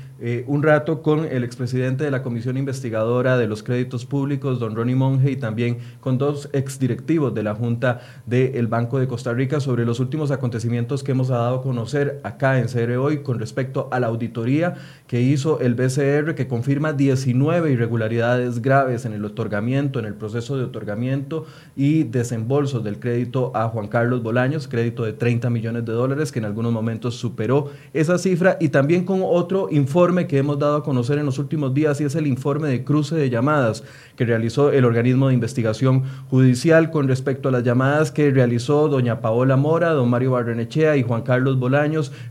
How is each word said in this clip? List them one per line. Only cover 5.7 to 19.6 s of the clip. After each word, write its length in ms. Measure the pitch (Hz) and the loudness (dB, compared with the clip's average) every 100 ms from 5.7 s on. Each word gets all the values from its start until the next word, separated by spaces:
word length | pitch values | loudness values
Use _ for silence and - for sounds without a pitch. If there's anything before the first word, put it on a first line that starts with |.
| 120 - - | -2 -8 -10
con 160 | 135 127 | -4 0
dos 320 | 139 143 - | 0 -2 -4
exdirectivos 800 | 139 135 - 127 113 - 165 135 | -4 -4 -2 -2 -2 -2 0 0
de 100 | 107 | -2
la 120 | 104 104 | -4 -2
Junta 460 | 120 117 127 120 - - - | -2 0 0 -2 -8 -18 -2
del 420 | 123 127 - 117 | 0 2 0 -2
Banco 320 | 113 120 139 | 0 0 -2
de 80 | 131 | -2
Costa 240 | 120 123 | -4 -4
Rica 300 | 117 131 151 | -2 -2 -2
sobre 240 | 135 120 117 | -2 0 0
los 160 | 117 | -2
últimos 300 | 127 156 143 | -2 -2 -2
acontecimientos 680 | 131 127 113 120 120 117 139 | -2 -2 -4 -2 -2 -2 -4
que 120 | 131 | -2
hemos 160 | 131 127 | -2 0
dado 300 | 123 120 127 | 0 0 -2
a 40 | |
conocer 560 | 131 120 107 143 143 - | -2 -4 -2 -2 -2 -4
acá 360 | 101 - 135 131 | -10 -2 2 2
en 80 | 117 | 0
C 160 | 123 | -2
R 140 | 117 123 | 0 0
O 80 | 139 | 0
Hoy 140 | 151 | -2
con 200 | 135 113 | -4 -6
respecto 480 | 107 - 131 - - | -4 -6 -4 -4 -4
a 120 | 127 | -2
la 60 | 117 | -2
auditoría 680 | 117 117 120 117 143 175 175 - - - | -2 -4 -4 -2 0 0 -4 -14 -20 -6
que 140 | 120 | 0
hizo 400 | 127 143 151 151 | 2 2 2 2
el 140 | 127 117 | 2 2
B 140 | 131 | 0
C 160 | 139 139 143 | 2 2 2
R, 180 | 151 160 | 0 -2
que 120 | 127 | -2
confirma 440 | 117 117 139 156 | -2 0 0 0
diecinueve 800 | 139 139 131 135 123 143 170 160 | 2 2 2 2 2 2 2 2
irregularidades 880 | 123 117 117 110 117 117 123 123 120 | 2 2 0 0 0 2 2 0 -2
graves 440 | 117 135 135 117 120 | 2 4 2 -2 -4
en 80 | |
el 100 | 107 | -6
otorgamiento, 760 | 104 107 110 101 | -6 -4 -4 -2